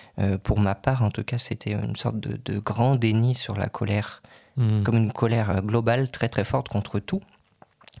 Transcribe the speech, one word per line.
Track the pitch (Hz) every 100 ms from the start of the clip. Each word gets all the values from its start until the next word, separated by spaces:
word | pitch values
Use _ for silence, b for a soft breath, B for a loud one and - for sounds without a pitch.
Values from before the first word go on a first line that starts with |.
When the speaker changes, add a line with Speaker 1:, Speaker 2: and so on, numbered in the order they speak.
| B -
Speaker 1:
Euh, | 98 98
pour | - 104
ma | 98 101
part, | 135 131
en | 107
tout | - 123
cas, | 123
c'était | - 110 -
une | 104 110 -
sorte | 117 110
de, | 107 113 -
de | 104
grand | 104 104 123 135
déni | 113 110 123 123
sur | - 104
la | 101
colère, | - - 104 - - B B B 131
Speaker 2:
Mhm. | 110 107
Speaker 1:
comme | 101 113
une | 107
colère, | - 113 117 104
euh, | 95
globale, | 104 117 113 123 131
très, | - 117
très | - -
forte | 131 -
contre | 104 - 101
tout, | - 190 - _ _ _ - _ - -